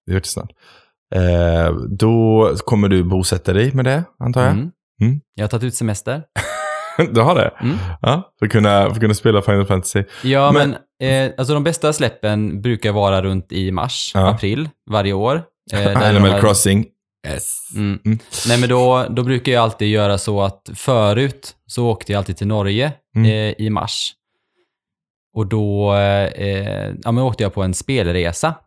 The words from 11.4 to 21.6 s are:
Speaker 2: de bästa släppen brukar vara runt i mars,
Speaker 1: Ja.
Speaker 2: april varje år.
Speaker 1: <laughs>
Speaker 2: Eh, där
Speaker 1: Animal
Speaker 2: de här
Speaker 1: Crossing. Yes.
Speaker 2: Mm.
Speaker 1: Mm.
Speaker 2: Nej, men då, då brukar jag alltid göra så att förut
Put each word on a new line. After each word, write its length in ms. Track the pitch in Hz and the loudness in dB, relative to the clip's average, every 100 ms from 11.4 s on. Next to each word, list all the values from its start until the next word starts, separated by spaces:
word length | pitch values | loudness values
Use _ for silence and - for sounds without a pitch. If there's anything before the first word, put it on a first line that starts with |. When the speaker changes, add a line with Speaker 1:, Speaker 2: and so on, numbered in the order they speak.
| 127 | -2
Speaker 2:
de 100 | 147 | 0
bästa 280 | 143 160 151 | 0 -2 -2
släppen 680 | 151 127 - 107 107 107 90 | 0 -2 -2 -2 -2 -2 -4
brukar 300 | 117 113 110 | -2 -2 0
vara 300 | 104 101 95 | 2 2 2
runt 300 | 95 95 - | 0 -2 -4
i 180 | 90 95 | -4 -4
mars, 400 | 92 120 - - | -2 -4 -6 -4
Speaker 1:
Ja. 140 | 98 95 | 0 2
Speaker 2:
april 380 | 107 101 113 156 - - | 2 -2 -4 -6 -12 -4
varje 220 | 107 98 | -2 0
år. 300 | 98 110 151 165 _ | 0 -2 -2 -6 _
Speaker 1:
<laughs> 160 | - | -8
Speaker 2:
Eh, 60 | 101 | -2
där 180 | 101 98 101 | 0 2 2
Speaker 1:
Animal 140 | 101 | 4
Speaker 2:
de 60 | 98 | 4
här 60 | 98 | 4
Speaker 1:
Crossing. 460 | 110 101 101 98 107 _ _ _ 71 | 4 4 4 2 0 _ _ _ -10
Yes. 420 | 76 - - - | -6 -6 -6 -8
Speaker 2:
Mm. 240 | 101 104 98 | -6 -4 -4
Speaker 1:
Mm. 140 | 107 110 - - 117 | -2 -2 -4 -6 -2
Speaker 2:
Nej, 120 | 120 | 0
men 80 | 123 | 2
då, 380 | 123 127 127 127 | 2 4 2 0
då 120 | 113 | -4
brukar 300 | 123 131 127 | -2 -2 0
jag 100 | 120 | 2
alltid 260 | 113 107 107 | 2 0 0
göra 300 | 107 104 98 | 2 2 0
så 240 | - 101 | -2 -2
att 280 | 98 - - | -2 -4 -14
förut 800 | - - 123 104 104 139 131 - - | -8 -2 2 2 2 0 -4 -16 -20